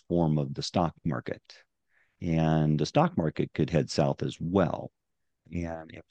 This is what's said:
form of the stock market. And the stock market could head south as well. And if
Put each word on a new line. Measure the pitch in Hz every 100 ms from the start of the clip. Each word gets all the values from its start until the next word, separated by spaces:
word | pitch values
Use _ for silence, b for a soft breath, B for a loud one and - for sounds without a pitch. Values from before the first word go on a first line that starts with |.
| -
form | 87 80 76
of | 69
the | 67
stock | - 139 82 -
market. | 82 64 - - - - _ _ _ _ _ -
And | 90 80 80 78 76 76
the | 82
stock | 139 170 -
market | 80 - -
could | - 78
head | 76 65
south | - 71 73
as | 71 -
well. | 82 95 85 - 60 _ _ _ _ _ -
And | 87 85 82 80
if | 80 -